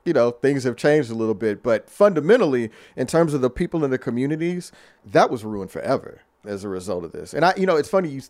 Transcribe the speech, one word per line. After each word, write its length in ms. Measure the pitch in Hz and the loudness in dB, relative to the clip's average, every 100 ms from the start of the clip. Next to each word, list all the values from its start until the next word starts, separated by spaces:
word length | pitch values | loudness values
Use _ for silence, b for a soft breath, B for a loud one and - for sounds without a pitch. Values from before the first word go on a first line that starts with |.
you 80 | - | 0
know, 200 | 147 120 | 2 2
things 320 | - 139 139 | 2 0 0
have 120 | 127 117 | -2 0
changed 360 | 151 151 120 | 4 4 2
a 40 | 113 | -2
little 200 | 110 101 | -2 0
bit. 260 | 110 104 | -2 -2
But 260 | 120 107 - | 0 0 -2
fundamentally, 840 | - 202 165 151 247 175 127 113 B B B | 2 4 4 4 4 4 0 -2 B B B
in 80 | 127 | -2
terms 300 | 165 165 143 | 2 2 2
of 60 | |
the 100 | 127 | -2
people 340 | - - 170 143 | -2 -4 -2 -2
in 60 | |
the 80 | 127 | -2
communities, 720 | - 120 135 160 170 180 - - b b 101 | -4 -4 -2 -2 -4 -6 -10 -18 b b -2
that 240 | 139 240 | 2 2
was 160 | 131 107 | 0 -6
ruined 240 | 104 92 | -8 -8
forever 520 | - - 131 - - _ _ 104 | -6 -2 -4 -4 -20 _ _ -12
as 180 | 101 | -10
a 40 | 101 | -8
result 380 | 92 92 92 82 | -8 -6 -8 -8
of 60 | |
this. 220 | 80 82 - | -12 -10 0
And 100 | 170 | 0
I, 80 | 190 | 2
you 120 | 185 | 0
know, 100 | 160 | 0
it's 120 | 143 | 0
funny 200 | 190 170 | -2 -2
you, 120 | 135 | -6